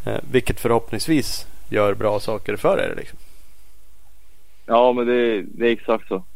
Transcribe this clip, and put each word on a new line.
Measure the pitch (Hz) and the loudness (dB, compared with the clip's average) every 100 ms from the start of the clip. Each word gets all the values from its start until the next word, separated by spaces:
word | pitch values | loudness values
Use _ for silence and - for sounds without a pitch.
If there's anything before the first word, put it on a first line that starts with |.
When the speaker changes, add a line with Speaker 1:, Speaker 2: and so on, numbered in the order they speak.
| 113 | -2
Speaker 1:
eh, | 107 135 | -2 2
vilket | 127 - - | 0 2 -2
förhoppningsvis | 117 113 - 107 - 151 104 - - - - | 2 2 2 -4 2 2 2 -4 -4 -6 -2
gör | 107 104 | 2 2
bra | 101 107 104 | 4 2 0
saker | - 107 - 104 | 0 -2 -2 0
för | 165 196 | 2 2
er, | - - | 0 -4
liksom. | - - - - - - - - - - - - - - - - - | -6 -8 -8 -10 -10 -10 -10 -10 -10 -12 -12 -12 -12 -12 -12 -12 2
Speaker 2:
Ja, | 113 123 | 6 6
men | 123 120 | 4 2
det, | 123 120 107 | 4 4 2
det | - - 117 | -2 0 2
är | |
exakt | 113 - 113 - | 2 2 0 0
så. | 95 - | -4 -4